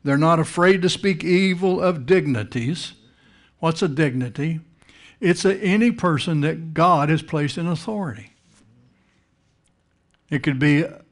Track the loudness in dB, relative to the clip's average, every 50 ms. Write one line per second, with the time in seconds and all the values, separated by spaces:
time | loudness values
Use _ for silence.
0 | 0 0 0 2 4 4 4 2 0 -2 0 2 4 4 4 4 2 -2 -2 0
1 | -2 -2 -2 -2 0 2 2 2 2 2 0 0 0 0 0 2 0 0 -2 -2
2 | 0 2 2 2 2 0 -2 -2 -4 -4 -6 -4 -4 -4 -6 -6 -10 -14 -16 _
3 | _ _ _ _ _ _ _ _ _ _ _ _ -4 -2 -2 0 -2 -2 0 0
4 | 0 0 0 -2 -6 -6 -6 -6 -4 -4 -4 -6 -10 _ _ _ _ _ _ -20
5 | -20 -20 _ _ 0 0 0 2 2 0 0 0 0 0 2 4 2 2 0 0
6 | 0 0 0 0 -2 -2 -2 0 0 -2 -4 -4 -10 -6 0 2 4 4 4 4
7 | 4 2 0 0 -2 -4 -4 -4 -4 -4 -4 -6 -4 -4 -4 -6 -6 -8 -8 -6
8 | -8 -8 -10 -12 -18 -20 _ _ _ _ _ _ _ _ _ _ _ _ _ _
9 | _ _ _ _ _ _ _ _ _ _ _ _ _ _ _ _ _ _ _ _
10 | _ _ _ _ _ _ -6 -2 -2 -2 0 2 4 4 4 4 2 -2 -8 -16
11 | -20 _